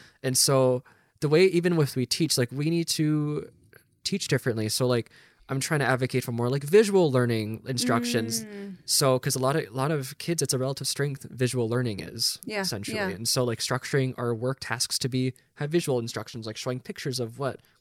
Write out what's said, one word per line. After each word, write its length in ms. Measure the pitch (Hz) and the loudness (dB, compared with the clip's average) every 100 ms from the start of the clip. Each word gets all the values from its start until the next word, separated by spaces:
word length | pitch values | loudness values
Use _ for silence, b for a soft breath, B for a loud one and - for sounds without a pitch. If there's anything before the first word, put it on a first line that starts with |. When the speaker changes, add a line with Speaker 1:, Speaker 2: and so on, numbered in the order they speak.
| B B | B B
Speaker 1:
And 120 | - 127 | -2 2
so 460 | - 135 127 127 - b b b | 4 6 4 2 -2 b b b
the 80 | 147 | 2
way, 160 | 156 190 | 6 6
even 300 | 170 175 165 | 4 2 4
with 180 | 139 | 2
we 100 | 131 | 0
teach, 320 | 123 - 156 - | -2 0 0 2
like, 140 | 120 | 0
we 180 | 131 151 | 0 0
need 200 | 170 160 | 0 0
to 600 | - 151 151 147 147 - - _ - _ _ | 0 2 2 0 -4 -8 -16 _ -20 _ _
teach 240 | - 196 - | -4 -4 0
differently. 420 | 135 131 113 107 | 0 0 0 0
So, 200 | - 127 | 0 2
like, 220 | 120 - b b b b | 2 0 b b b b
I'm 120 | 135 | -4
trying 200 | - 156 | 0 0
to 60 | 123 | 2
advocate 380 | 127 127 127 | 2 0 -2
for 80 | - | -2
more, 160 | 117 120 | -2 0
like, 160 | 139 | -2
visual 480 | 143 202 208 190 160 | 4 6 6 6 4
learning 500 | 127 120 113 107 113 - | 4 2 2 -2 -6 -6
instructions. 760 | 123 120 117 240 120 113 113 | -2 0 0 2 0 0 -4
Speaker 2:
Mm. 320 | 214 202 202 185 - | -6 -10 -12 -10 -2
Speaker 1:
So, 320 | - 139 127 | 2 4 2
'cause 180 | - 127 | 0 0
a 20 | |
lot 160 | 131 | 0
of, 120 | 156 101 | 0 -2
a 20 | |
lot 200 | 131 139 | -2 -2
of 260 | 156 131 - | -2 -4 -8
kids, 220 | - 165 | -4 -2
it's 120 | 139 | 0
a 40 | 131 | 0
relative 300 | 131 139 131 | -2 -4 -4
strength 380 | - 143 139 - | -2 -4 -4 -10
visual 380 | 120 127 127 113 | -2 0 0 0
learning 320 | 120 123 95 | 0 -2 -4
is, 380 | 82 113 - - | -8 -4 -4 -4
Speaker 2:
Yeah, 180 | - 208 | -6 -4
Speaker 1:
essentially. 340 | 185 107 104 220 | -4 -4 -4 -4
Speaker 2:
yeah. 120 | - | -4
Speaker 1:
And 200 | 95 117 | -4 -2
so, 160 | 135 | 0
like, 140 | 123 113 | 0 -2
structuring 560 | - 127 - 143 131 123 | -2 -4 -2 0 0 -2
our 180 | 120 | -4
work 240 | 113 127 135 | -2 -2 -4
tasks 380 | - 117 - - | -6 -4 -2 -2
to 80 | 131 | -2
be, 260 | 127 127 - b b | 0 -2 -4 b b
have 140 | 147 | -2
visual 280 | 170 151 123 | 0 0 -2
instructions, 480 | 117 110 110 120 110 | -2 -6 -8 -10 -10
like, 100 | 107 | -8
showing 240 | 131 123 | -6 -6
pictures 400 | - - 147 127 | -8 -8 -6 -4
of 180 | 113 120 | -6 -6
what 220 | 135 - b b | -6 -6 b b